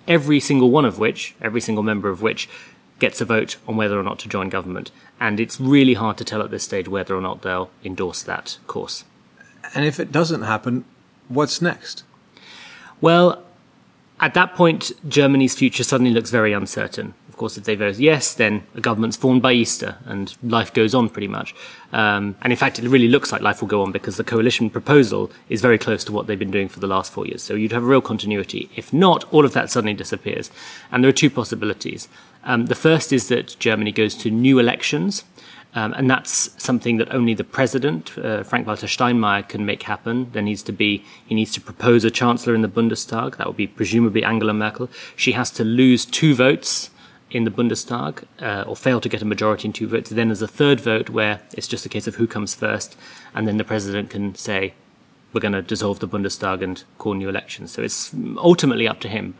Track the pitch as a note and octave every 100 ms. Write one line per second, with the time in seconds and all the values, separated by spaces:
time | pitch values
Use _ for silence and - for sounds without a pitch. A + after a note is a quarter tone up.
0 | - E3+ C#3+ C#3+ - C#3+ B2+ C#3+ B2+ F2+
1 | A2 - - - A2+ A2+ A2+ G#2+ G#2+ G#2
2 | G2+ F#2 A2 - - - - - _ -
3 | A2+ - A2+ A2 - - - A2 G#2+ G2+
4 | G2 - A2 G2+ F#2+ G2 F#2 F#2 - -
5 | - - A#2 G#2 A2+ - C3 C#3+ C3 A2+
6 | A2 G2 - G#2+ G#2+ G2 - G2+ F2+ F#2+
7 | F#2 F#2+ F#2 - F#2 F#2 F#2+ _ G2+ F#2
8 | F#2 - - F2+ - - - - - -
9 | - _ _ _ - _ - C#3+ D3 C#3+
10 | E3 C#3+ E3 D#3+ G#2+ G#2+ B2+ B2 - _
11 | _ _ - C3 D3 - F3 - - -
12 | - _ _ - - - - - - -
13 | D#3+ E3+ F3+ - - _ _ _ _ _
14 | _ - D#3 F3 F3+ - F3 F3 - -
15 | D3+ C3+ C#3 C#3 C3 - C3 - A#2+ C3+
16 | B2+ A#2 A2 A#2+ G#2+ G2+ G2 - G#2+ -
17 | G#2+ - _ - A2+ - G#2 G#2 G#2 G2
18 | D3 D3+ - - G#2+ G#2 - - B2 A2
19 | A2+ - C3 B2+ B2+ B2 A2+ - G#2 -
20 | A#2+ G2+ G2 - A#2+ A2+ G2 - A2 B2+
21 | A2+ - G2+ G#2+ - - - - - A2
22 | G#2+ G#2 G2+ G2 B2 A#2+ C#3 - A#2+ C3
23 | A#2+ C3+ - A2 G#2 G2 G2+ G#2 F#2+ G2
24 | - G2 G#2+ A#2 A#2 - A2+ A#2 - D3
25 | A2+ G#2 G2+ - - A2+ B2 A2 - G#2+
26 | - G#2 G#2 G2+ G2+ G2 F#2+ - G2 F#2+
27 | F#2+ - G2 - - G#2+ G#2+ A#2 A#2+ C3+
28 | - A2 G2+ G#2 F#2 - - - - C#3
29 | F#3+ D#3+ - D3+ C#3 B2+ - B2+ G#2+ G#2
30 | - G2+ - - - - - - - B2
31 | C3 B2+ C#3+ C3 A2+ G#2+ G#2 G2 - -
32 | - - - _ - A#2+ A#2+ B2 D#3+ D#3+
33 | - C3 - A#2+ - - A#2 G#2+ G#2+ G#2
34 | G#2+ - A#2 A2 B2+ C3 A#2+ - - D3
35 | F#3 F#3+ - _ - - - A#2 A2 -
36 | C3 C3 - - - - - B2 B2 A2+
37 | A2+ C3+ A#2 G#2+ - - C3 C3+ C#3 D#3+
38 | - - A#2 G#2+ G#2 - G#2+ G#2 G2+ -
39 | B2 A#2+ G#2+ G2+ G2 G#2+ G#2 - - G#2
40 | - B2 B2 A2+ G#2 G#2 - G2+ G#2 G2+
41 | - - - A2 A2 - - - B2+ A#2+
42 | A2 - A#2+ A#2+ - A2+ A2 G2 A#2 A2
43 | - A2+ C3 - - - G2 - G2 A2
44 | A#2 G#2 G#2 A2+ A2 G#2+ G#2+ - B2 -
45 | - - - A2+ B2+ - A2 A#2+ C3 B2
46 | - - D#3+ B2+ C3 D#3+ - - - _
47 | - - - A#2+ A2+ G#2 A#2+ A2 - A#2+
48 | F#2+ - - - A#2 G2+ - - C3+ B2
49 | A2+ G#2+ G#2+ G#2 A2 G#2 G#2+ - G#2+ A2
50 | - A2+ A2+ G#2+ A2 - D3 C3 A#2 A2
51 | B2 A#2 G#2 G#2 - - - A2+ - G#2+
52 | A2+ G#2+ A2+ A2 G2+ - A2 G#2+ - -
53 | - - - G#2+ G#2+ G#2 G#2 A2 G2 G2+
54 | G2 G#2 G2+ F#2+ - G2 F#2+ - _ _
55 | _ _ _ A#2 G#2+ G2 F2+ A2 G#2+ G2
56 | G2 G#2+ G2 - G2 F#2 F#2+ F#2 - -
57 | G#2+ G2 G2 F#2+ - - G2+ - A#2+ -
58 | - - - A2+ F3 F3 C#3+ A2+ A2+ -
59 | G#2 G#2+ G2 -